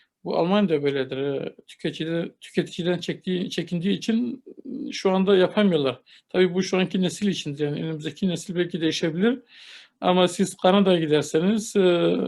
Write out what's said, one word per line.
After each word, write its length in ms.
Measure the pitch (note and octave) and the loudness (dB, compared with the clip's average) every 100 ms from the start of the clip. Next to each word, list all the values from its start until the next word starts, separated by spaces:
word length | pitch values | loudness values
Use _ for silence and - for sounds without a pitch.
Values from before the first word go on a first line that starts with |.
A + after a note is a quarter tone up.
| _ _ | _ _
Bu 120 | - D#3 | -6 -2
Almanya'da 460 | E3+ G3+ G#3 D#3 | 2 2 2 0
böyledir. 340 | C#3+ C#3 C3 C3 | 0 -2 -2 -4
E, 380 | C#3 C#3 - - - | -4 -4 -6 -12 -20
tüketicide-, 640 | - E3 - D#3+ E3+ E3+ - | -10 -8 -6 -4 -4 -6 -10
tüketiciden 580 | - - D3 - E3+ F3 | -10 -4 -4 -4 -4 -4
çektiği, 520 | E3+ E3 - F3+ F#3 | -4 -8 -4 -4 -4
çekindiği 460 | - E3+ F3 F3+ F#3+ | -6 -6 -4 -2 -2
için, 480 | - A3+ A#3+ - - - - - - | 0 -2 -2 -6 -14 -20 -14 -10 -10
e, 40 | |
şu 180 | - G3 | -4 0
anda 260 | F#3+ F#3+ G3 | 2 4 4
yapamıyorlar. 640 | F3+ G#3 G3+ E3 C3+ A#2+ _ - _ | 4 4 2 2 0 -4 _ -20 _
Tabii 260 | F#3 F#3 | 0 2
bu 80 | F3+ | 2
şu 160 | F#3 F#3 | 0 0
anki 240 | F#3 F#3+ | 0 0
nesil 260 | F3+ E3 G#3 | -2 0 -2
için, 280 | E3+ D3+ C#3+ | -2 -4 -4
yani 260 | D3 D3 | -4 -4
önümüzdeki 460 | D#3+ D#3 D#3 D3+ F#3+ | -6 -6 -8 -2 -2
nesil 280 | E3+ - F3 | -2 -4 -4
belki 240 | F3 F3 | -2 0
değişebilir. 580 | D#3+ D#3 E3+ D#3+ A3 C4 - - - - - - | -2 0 -2 0 0 0 -6 -20 -20 -20 -20 -4
Ama 280 | F3+ F3+ F3+ | 2 4 4
siz 280 | F3+ F#3+ - | 2 -4 2
Kanada'ya 440 | F#3 G3 G3 F3+ | 4 6 6 4
giderseniz, 760 | D#3+ D3+ D3 D#3+ F3+ A3 G3 G#3 | 4 2 2 0 2 0 0 2
e, 400 | F#3 F3 E3+ F3 | 4 4 2 0